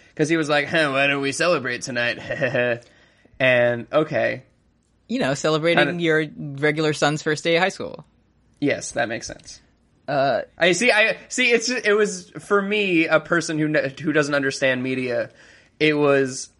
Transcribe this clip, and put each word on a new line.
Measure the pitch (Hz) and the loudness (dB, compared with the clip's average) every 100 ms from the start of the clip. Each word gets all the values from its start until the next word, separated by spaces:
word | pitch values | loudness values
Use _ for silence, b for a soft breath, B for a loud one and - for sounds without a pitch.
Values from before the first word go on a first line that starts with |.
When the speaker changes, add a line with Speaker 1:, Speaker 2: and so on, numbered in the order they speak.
| b | b
Speaker 1:
'Cause | - 151 | -4 0
he | 165 | 0
was | 147 | 2
like, | 147 143 | 0 0
"Huh, | 165 151 | 0 0
why | 135 139 | 2 0
don't | 143 | 0
we | 139 | -2
celebrate | 135 165 160 123 123 | 0 0 0 -2 -6
tonight?" | - 120 120 - | -6 -2 -2 -4
<laughs> | - 131 147 127 120 117 b b b b b - | -8 -4 0 0 0 -2 b b b b b 0
And, | 131 123 120 120 113 | 4 6 4 0 0
okay. | 147 156 123 117 120 - _ _ _ _ _ - | 0 0 0 -2 -4 -12 _ _ _ _ _ -8
Speaker 2:
You | 247 | -4
know, | 135 | -2
celebrating | 143 160 156 165 165 | -2 0 0 2 2
Speaker 1:
Kinda | 147 175 | 0 0
Speaker 2:
your | 160 156 156 - | 0 0 -2 -8
regular | 151 139 151 151 156 | -12 -2 0 2 0
son's | 147 147 151 | 2 0 0
first | 165 151 | -2 -2
day | 170 165 | 0 2
of | |
high | 190 | 0
school. | - 90 - - _ _ _ _ _ | -4 -10 -12 -18 _ _ _ _ _
Speaker 1:
Yes, | 143 107 - | -2 -2 -4
that | 127 113 | -4 -4
makes | 113 - | -6 -10
sense. | - - - _ _ _ _ - | -16 -18 -20 _ _ _ _ -4
Speaker 2:
Uh, | 143 139 107 - - | 0 0 0 -4 0
Speaker 1:
I | 175 | 0
see, | 175 240 | 2 2
I | 214 220 - - | 4 2 -2 -6
see, | - 247 | -2 2
it's, | 233 233 | 2 0
it | 247 214 | -2 2
was, | 208 208 185 - - | 2 2 -2 -14 -16
for | - 202 | -2 0
me, | 196 214 196 165 165 | 0 -2 2 2 4
a | 156 | 0
person | - 175 160 156 | 2 -2 0 -2
who | 156 | 0
ne-, | 151 135 135 | 0 -2 -4
who | 151 | 0
doesn't | 151 143 | 0 0
understand | 143 135 - 135 127 | 0 -2 0 0 0
media, | 131 131 127 117 110 b b b b - | -2 -4 -2 -4 -6 b b b b 0
it | 156 | 2
was | 147 147 139 135 131 - | 4 4 4 2 -4 -14